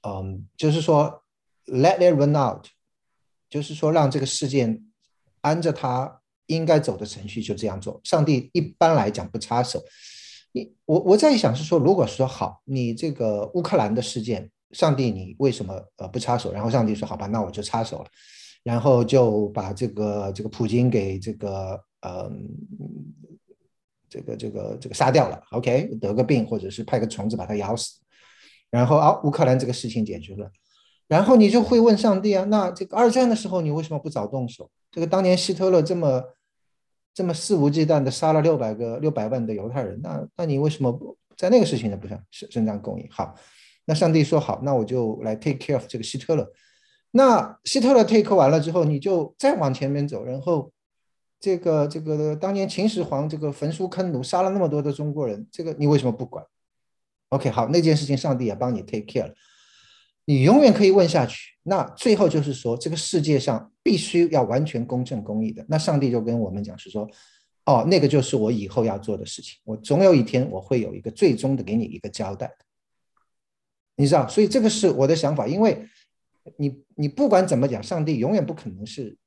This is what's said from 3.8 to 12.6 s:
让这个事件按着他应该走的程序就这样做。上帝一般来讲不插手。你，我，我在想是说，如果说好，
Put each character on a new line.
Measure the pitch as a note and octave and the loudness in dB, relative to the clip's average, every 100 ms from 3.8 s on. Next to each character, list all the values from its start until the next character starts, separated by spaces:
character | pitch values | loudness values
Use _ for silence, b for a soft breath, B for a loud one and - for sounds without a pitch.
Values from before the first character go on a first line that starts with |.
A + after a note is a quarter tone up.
| D#3 | 2
让 | E3 D3+ | 4 2
这 | D3 | 0
个 | C3+ | -4
事 | - C#3 | -4 -2
件 | C3+ A#2 A2 - _ _ _ _ _ | 0 0 -2 -8 _ _ _ _ _
按 | C#3+ D#3+ | -2 0
着 | E3 | -2
他 | - C3+ B2+ C#3 - _ _ _ | -2 -4 -4 -6 -12 _ _ _
应 | D#3+ | -4
该 | D#3+ D#3 | 2 2
走 | D3+ F#2+ | 2 -6
的 | |
程 | G#2+ - G2 | -10 -12 -12
序 | A2+ | -10
就 | A2 | -8
这 | G2 A2 | -6 -6
样 | F#2+ | -8
做。 | - - | -12 -14
上 | - E3 | -2 0
帝 | D3+ C3+ B2 | 2 0 0
一 | F3 | -4
般 | D#3 - E3 | -4 2 4
来 | D#3+ G#2 | 4 0
讲 | G#2 F2+ | -4 -8
不 | A2+ | -10
插 | - A#2+ | -4 -2
手。 | A#2+ - - B B B B B B | -2 -6 -10 B B B B B B
你， | - - _ | -10 -10 _
我， | - D#3 | -2 0
我 | F3+ G#3 | 4 6
在 | D#4 B3+ | 6 4
想 | C3+ | 2
是 | A#2+ | -2
说， | - E3+ | 0 2
如 | C3+ F#3+ | 4 2
果 | A#2 | 0
说 | - C3 | 0 -4
好， | - F#2 - | -2 -8 -8